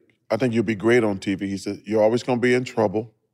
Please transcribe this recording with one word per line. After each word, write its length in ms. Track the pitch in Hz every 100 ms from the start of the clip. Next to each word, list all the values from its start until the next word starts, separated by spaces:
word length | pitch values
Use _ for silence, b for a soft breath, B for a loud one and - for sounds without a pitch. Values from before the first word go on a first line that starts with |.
| _ _ _
I 60 | 110
think 180 | 127
you'll 80 | 117
be 100 | 107
great 280 | 104 110 120
on 140 | 110 98
T 160 | 104
V." 140 | 92 98
He 80 | 98
said, 240 | 104 95
"You're 180 | - 107
always 200 | 107 120
gonna 180 | - 123
be 140 | 123
in 100 | 123
trouble." 480 | 127 - 104 107 117 _ _